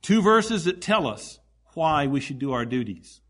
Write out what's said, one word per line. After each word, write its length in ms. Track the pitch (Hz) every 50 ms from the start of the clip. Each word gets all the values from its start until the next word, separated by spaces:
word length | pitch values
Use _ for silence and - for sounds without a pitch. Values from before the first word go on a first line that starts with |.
Two 200 | - - 202 226
verses 440 | 190 202 220 226 214 220 233 202 160
that 160 | 180 180 180
tell 260 | - - 208 220 170 123
us 320 | 104 - - - - - _ _ _ _ _ _ _
why 340 | 165 160 160 156 147 143 139
we 120 | 139 139
should 200 | 139 - 143 127
do 120 | 135 139
our 140 | 131 120 120
duties. 560 | 117 123 127 120 104 95 82 - - - _ _